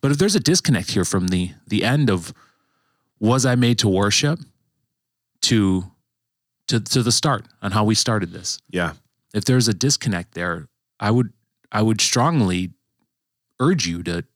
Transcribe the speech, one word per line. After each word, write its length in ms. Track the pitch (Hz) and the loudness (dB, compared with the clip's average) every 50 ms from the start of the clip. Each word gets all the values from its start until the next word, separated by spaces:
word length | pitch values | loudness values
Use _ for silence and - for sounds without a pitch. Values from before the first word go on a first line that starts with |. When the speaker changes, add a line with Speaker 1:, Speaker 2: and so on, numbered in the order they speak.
Speaker 1:
But 100 | - 139 | -2 0
if 60 | 143 143 | 2 2
there's 180 | 190 208 190 | 2 2 2
a 40 | 196 | 0
disconnect 500 | - 139 175 185 - - 131 95 92 - | 0 2 0 0 2 2 0 0 0 -2
here 140 | - 101 87 | -2 -2 -2
from 220 | - - 95 90 92 | 0 0 -2 0 0
the, 220 | 92 90 90 90 - - _ - | 0 -2 -2 -4 -8 -14 _ -4
the 160 | 104 104 - | -4 -2 0
end 240 | 110 131 147 147 120 | 0 2 2 2 2
of 240 | 98 90 82 - - - - _ _ _ _ _ _ _ _ _ _ _ _ _ _ _ | 0 0 -4 -8 -18 -20 -20 _ _ _ _ _ _ _ _ _ _ _ _ _ _ _
was 260 | 107 110 123 131 127 | 2 2 2 2 2
I 100 | 131 123 | 2 2
made 240 | 123 123 120 120 110 | 2 4 2 2 2
to 100 | - 107 | 2 2
worship 500 | 95 95 101 104 107 - - 143 160 170 - - _ _ _ _ _ _ _ _ _ _ _ _ _ _ _ _ _ _ | 2 2 2 2 2 2 0 0 -2 -2 -6 -18 _ _ _ _ _ _ _ _ _ _ _ _ _ _ _ _ _ _
to, 500 | - - 117 110 101 98 95 92 90 92 _ _ _ _ _ _ _ _ _ _ _ _ _ _ _ - | -2 2 2 2 4 2 2 0 -4 -8 _ _ _ _ _ _ _ _ _ _ _ _ _ _ _ -4
to, 120 | - 117 | -4 -4
to 240 | 104 - - 135 117 | -2 0 -2 0 0
the 80 | 120 | 2
start 340 | 117 - - 156 135 98 - - _ _ | 0 0 0 -2 -2 -2 -6 -12 _ _
on 100 | - 101 | -8 -4
how 120 | 95 110 107 | 0 0 2
we 120 | 107 110 | 2 2
started 360 | - - - 113 107 95 85 | 2 0 0 0 -2 -2 -6
this. 280 | 85 85 87 - - - _ _ | -10 -12 -10 -10 -10 -10 _ _
Speaker 2:
Yeah. 240 | - 90 87 80 71 - _ _ _ _ _ _ - | -4 -4 -4 -4 -6 -10 _ _ _ _ _ _ -6
Speaker 1:
If 120 | 107 - | -4 0
there's 220 | - 127 127 120 117 | 2 2 2 2 0
a 60 | 107 | 0
disconnect 600 | 85 - 139 151 - - - 95 87 87 - _ | 0 0 0 0 0 -2 -4 -4 -4 -6 -10 _
there, 320 | 82 87 90 85 85 73 - _ _ _ _ _ _ | -6 -4 -4 -6 -6 -10 -18 _ _ _ _ _ _
I 120 | 104 104 | -2 0
would, 200 | 110 123 123 104 - _ _ _ _ _ _ _ | 2 2 0 0 -4 _ _ _ _ _ _ _
I 100 | - 107 | -2 0
would 180 | 107 110 110 104 | 0 0 2 0
strongly 720 | - - - 127 123 156 170 147 110 92 90 90 92 92 - _ _ _ _ _ _ _ _ _ _ _ _ _ _ _ _ _ | 0 0 0 2 2 2 2 2 2 2 0 -2 -4 -6 -10 _ _ _ _ _ _ _ _ _ _ _ _ _ _ _ _ _
urge 280 | 127 156 190 156 104 87 | 2 2 2 2 0 -4
you 160 | 85 85 87 | -4 -6 -6
to 200 | 90 85 85 - - _ | -4 -6 -6 -6 -10 _